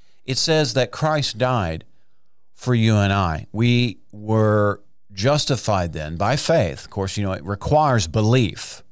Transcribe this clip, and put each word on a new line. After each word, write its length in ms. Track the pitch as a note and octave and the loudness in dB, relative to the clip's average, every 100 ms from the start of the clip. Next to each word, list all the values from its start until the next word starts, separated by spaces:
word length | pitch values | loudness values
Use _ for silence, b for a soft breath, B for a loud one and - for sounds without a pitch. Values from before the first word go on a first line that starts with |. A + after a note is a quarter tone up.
| b b - | b b -6
it 120 | C3 | -2
says 360 | - D#3 C#3 | 2 2 2
that 180 | B2+ B2 | 0 -2
Christ 460 | - D#3 D#3 C#3 G#2+ | 0 0 0 -2 -2
died 480 | B2+ B2 E2+ D#2+ - - - - - - - | 0 2 0 -4 -10 -20 -20 -20 -20 -20 -20
for 220 | - B2 A#2+ | -8 0 2
you 220 | A2+ G#2+ | 4 4
and 160 | G2+ | 4
I. 340 | G2 F2+ D#2+ - | 2 0 -2 -6
We 460 | G#2 A#2+ A#2+ B2 - - | -2 2 2 0 -6 -16
were 720 | G#2 G#2+ A2 G#2+ G#2+ G#2 - - - - | -14 -2 2 4 4 2 -2 -10 -20 -18
justified 800 | G2 A#2 D3+ - B2+ - G2 F2 | -4 0 0 0 -2 0 -2 -2
then 240 | D#2 D2+ E2+ | -6 -8 -2
by 180 | G2+ C#3+ | -2 0
faith. 480 | - - F2 C2+ | 2 2 2 -4
Of 60 | - | -10
course, 260 | - F#2+ - | -6 -4 -4
you 80 | |
know, 80 | G2 | -4
it 140 | F#2+ E2 | -4 -6
requires 640 | G2+ - D3 D3+ A#2 E2 | -6 0 2 4 2 0
belief. 760 | A2 G#2+ C3 G#2+ - - - - | 0 2 4 2 -2 -12 -14 -20